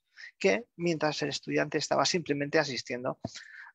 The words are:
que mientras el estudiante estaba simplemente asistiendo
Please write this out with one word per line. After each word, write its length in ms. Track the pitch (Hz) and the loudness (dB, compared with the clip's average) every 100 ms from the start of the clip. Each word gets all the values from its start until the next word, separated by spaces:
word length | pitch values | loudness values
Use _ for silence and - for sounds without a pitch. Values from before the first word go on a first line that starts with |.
| _ - - - | _ -20 -20 0
que 280 | 190 202 - - | 2 2 -2 -2
mientras 460 | 170 156 151 - | 0 2 0 0
el 80 | 143 | -2
estudiante 480 | 135 - 147 147 156 | -4 -2 0 2 0
estaba 260 | - 139 | 2 2
simplemente 540 | 139 185 147 143 143 160 | 4 2 0 -2 2 2
asistiendo 600 | 143 117 - 123 127 139 - - - - - | 2 -2 -6 -4 -4 -6 -10 -12 -18 -18 -8